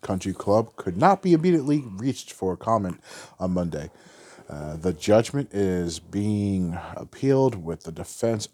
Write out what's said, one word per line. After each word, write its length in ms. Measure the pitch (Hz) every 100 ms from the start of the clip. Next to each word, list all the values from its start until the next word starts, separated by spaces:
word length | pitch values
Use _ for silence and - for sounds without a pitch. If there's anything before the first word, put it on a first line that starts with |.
Country 300 | - 98 98
Club 440 | 90 - 107 117 -
could 200 | - 87
not 240 | 175 190
be 120 | 185
immediately 500 | 165 180 165 135 151 123 95
reached 340 | 131 123 -
for 260 | - 95 87
comment 440 | 113 113 95 85 - - - -
on 100 | 92
Monday. 380 | 90 87 73 78 - - - - - -
Uh, 280 | 73 76 80
the 160 | 90
judgment 600 | 82 - 107 117 143 -
is 460 | 101 95 90 85 80
being 800 | 85 95 104 104 101 95 87 85 - -
appealed, 600 | - - 135 135 131 104
with 180 | 82 82
the 80 | -
defense 560 | 80 - - 117 110 -